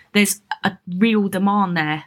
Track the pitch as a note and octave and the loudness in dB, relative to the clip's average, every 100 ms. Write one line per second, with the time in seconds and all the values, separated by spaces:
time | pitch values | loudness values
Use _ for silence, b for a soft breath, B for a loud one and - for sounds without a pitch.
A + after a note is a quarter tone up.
0 | B G#3 G3 - _ - G3 F#3 - F3+ | B 0 0 -2 _ -6 -4 -6 -8 0
1 | A3+ G#3+ G3 F#3 G3 G#3 F#3 E3+ D3+ D3+ | 2 2 0 0 0 0 0 -2 -2 -4